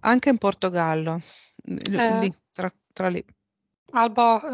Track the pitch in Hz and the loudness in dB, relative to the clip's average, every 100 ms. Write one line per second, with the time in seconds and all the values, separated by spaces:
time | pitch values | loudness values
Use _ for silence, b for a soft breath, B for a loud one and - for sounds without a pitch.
0 | - 254 277 240 202 190 185 175 165 160 | 2 2 4 2 0 -2 -2 0 0 0
1 | 160 165 B B B B - 180 - 196 | -2 -6 B B B B -12 -8 -4 0
2 | 233 220 202 - _ - 185 _ _ - | 2 2 -2 -4 _ -10 -10 _ _ -6
3 | 185 180 - _ _ _ _ _ _ 247 | -4 -4 -10 _ _ _ _ _ _ 0
4 | 233 220 233 226 302 | 0 4 2 2 -2